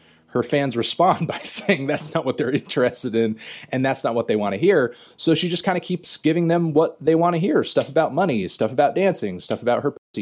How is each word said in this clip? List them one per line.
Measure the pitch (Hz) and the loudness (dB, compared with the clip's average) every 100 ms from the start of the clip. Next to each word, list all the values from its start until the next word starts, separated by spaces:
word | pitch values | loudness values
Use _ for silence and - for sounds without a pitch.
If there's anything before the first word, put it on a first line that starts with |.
| _ _ _ | _ _ _
her | 127 | -2
fans | - 147 139 117 | 0 0 0 -2
respond | 110 - 180 - 175 | -2 2 2 2 -2
<laughs> | |
by | - | -4
saying | - - - 160 135 | -2 -2 0 -2 0
that's | 147 151 | -4 -2
not | 165 131 | -2 -2
what | - | -2
they're | 127 | -2
interested | 135 - 143 123 - 127 | -2 -2 0 0 0 -4
in | 110 113 110 - - - | 0 0 -2 -10 -18 -6
and | 131 135 | -2 0
that's | 131 131 | 0 -2
not | 117 | -2
what | 113 | 0
they | 107 | 0
wanna | 101 98 | 0 0
hear. | 175 175 120 - - - | 4 4 2 -4 -20 -4
So | 165 160 | 0 2
she | 180 | 0
just | 175 196 | -2 -2
kinda | 180 | -2
keeps | - 180 - - | -2 -6 -6 -2
giving | 151 165 170 | 0 2 2
them | 170 165 | 2 2
what | 147 165 - | 2 2 0
they | 147 160 | 2 4
wanna | 170 170 | 2 2
hear, | 196 240 | 2 0
stuff | 151 139 123 | 2 -2 0
about | 151 156 | 0 0
money, | 143 185 113 90 | 0 0 0 -4
stuff | - 113 | -2 -2
about | 131 143 175 | 2 2 4
dancing, | 190 - 107 90 | 0 0 -4 -6
stuff | - 107 | -6 -4
about | 113 117 | 0 0
her | 143 - _ 107 | -2 -6 _ -8